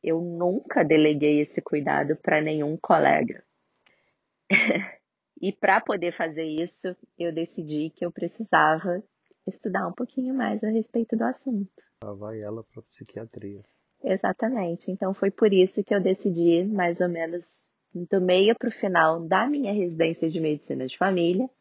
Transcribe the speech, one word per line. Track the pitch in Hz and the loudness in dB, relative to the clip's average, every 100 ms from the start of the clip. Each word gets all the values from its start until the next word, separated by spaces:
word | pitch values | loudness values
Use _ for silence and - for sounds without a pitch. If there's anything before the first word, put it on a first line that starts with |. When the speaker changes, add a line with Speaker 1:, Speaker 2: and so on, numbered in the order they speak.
Speaker 1:
Eu | - 165 | -2 -2
nunca | 175 170 180 202 - - | -2 -2 -2 -2 -2 0
deleguei | 156 156 151 151 147 147 | 4 6 6 4 2 2
esse | 147 - | 2 -4
cuidado | - 151 147 143 147 156 | -4 -4 0 -2 0 -2
pra | - 156 | 0 0
nenhum | 156 156 147 156 | 0 -2 -4 -6
colega. | - 165 143 151 233 - _ _ _ _ _ _ _ _ _ _ _ | 2 4 6 4 0 -6 _ _ _ _ _ _ _ _ _ _ _
<laughs> | 196 - - - - _ _ _ - | 0 2 -2 -4 -16 _ _ _ -6
E | 185 | -6
pra | - 196 196 | 0 2 2
poder | - 202 175 | 2 -4 -4
fazer | 165 165 156 | -4 -6 -4
isso, | 160 156 175 _ 185 180 - _ | -6 -4 -6 _ -10 -10 -18 _
eu | 170 | -6
decidi | 160 165 - 156 151 156 | -4 -6 -8 -6 -4 -6
que | _ 175 | _ -8
eu | |
precisava | - 175 _ 226 165 156 160 180 175 - _ _ _ - | -6 -8 _ 0 4 4 2 -2 -6 -8 _ _ _ -12
estudar | - 214 185 180 | -10 -6 -4 -4
um | |
pouquinho | 185 247 - 254 262 | -6 -8 -6 -6 -4
mais | 220 214 | -4 -2
a | 214 | -2
respeito | 220 214 233 233 226 | -2 -2 -4 -4 -2
do | |
assunto. | 226 254 - 220 196 _ _ _ | -4 -4 -6 -6 -6 _ _ _
Speaker 2:
Lá | 104 | -14
vai | 101 104 110 | -12 -10 -10
ela | 104 110 | -10 -10
pra | 110 - | -12 -20
psiquiatria. | - - 113 - 113 - 101 101 - _ _ _ | -20 -20 -16 -14 -14 -14 -14 -14 -20 _ _ _
Speaker 1:
Exatamente. | - 196 196 185 226 254 175 170 - | -4 -2 -2 -2 -4 -2 -4 -6 -6
Então | 190 190 196 | -4 -4 0
foi | 196 | -2
por | - 220 | 2 4
isso | 190 185 - | 6 4 2
que | 196 202 | -2 0
eu | |
decidi, | 185 190 202 165 170 170 | 0 0 -2 2 4 4
mais | 190 208 175 170 | 2 0 -2 0
ou | 180 | -2
menos | 170 165 175 170 _ _ _ _ | -2 -6 -6 -12 _ _ _ _
do | - 175 196 | -12 -2 0
meio | 180 180 202 233 | 4 4 6 4
pro | - | -2
final | - 202 175 160 165 | -4 0 4 4 2
da | 165 190 240 | 0 0 2
minha | 294 233 | -2 -2
residência | 208 175 165 165 165 165 | 0 -2 2 0 2 -2
de | 165 | 0
medicina | 160 147 _ 139 127 | -2 -2 _ -6 -6
de | - | -2
família | 190 185 170 185 254 _ | 0 2 2 0 -2 _